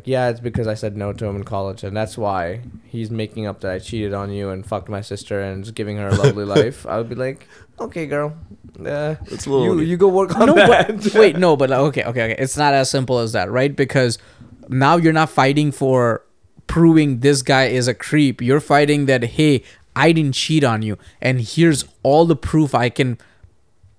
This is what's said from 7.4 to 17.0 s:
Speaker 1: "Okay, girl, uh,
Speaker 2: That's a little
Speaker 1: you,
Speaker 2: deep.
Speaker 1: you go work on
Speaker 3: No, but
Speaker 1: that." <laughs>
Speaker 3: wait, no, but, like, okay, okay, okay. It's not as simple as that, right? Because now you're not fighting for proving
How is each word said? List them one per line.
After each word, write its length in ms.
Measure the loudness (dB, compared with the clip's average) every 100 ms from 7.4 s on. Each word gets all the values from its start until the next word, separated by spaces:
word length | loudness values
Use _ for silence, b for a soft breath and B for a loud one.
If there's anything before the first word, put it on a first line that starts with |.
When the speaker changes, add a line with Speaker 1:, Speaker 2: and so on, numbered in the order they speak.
| -18 b b -14
Speaker 1:
"Okay, 280 | -12 -10 -6
girl, 260 | -6 -6 -10 -20 -20 -20 -14
uh, 360 | -10 -6 -6 -8 -10
Speaker 2:
That's 160 | -10 -2
a 40 |
little 240 | 0 2 0
Speaker 1:
you, 40 |
Speaker 2:
deep. 80 | 0
Speaker 1:
you 80 | 2
go 100 | 4
work 280 | 4 0 2
on 120 | 4
Speaker 3:
No, 80 | 6
but 320 | 6 6 2
Speaker 1:
that." 260 | -2 0
<laughs> 80 | 4
Speaker 3:
wait, 160 | 4 4
no, 180 | 2 4
but, 140 | 2
like, 100 | 2
okay, 240 | 0 -2
okay, 200 | -4 -2 -4
okay. 40 | -4
It's 160 | -4 0
not 160 | 2
as 160 | 2 2
simple 300 | -2 0 0
as 120 | 0
that, 180 | -2 -2
right? 240 | 0 0 0
Because 420 | 0 0 0 -2 B B B B -6
now 280 | 0 2 4
you're 160 | 4
not 160 | 2 2
fighting 420 | 2 2 2 0
for 520 | 0 0 2 2 -2 _ _ _ _ -4
proving 540 | 4 6 6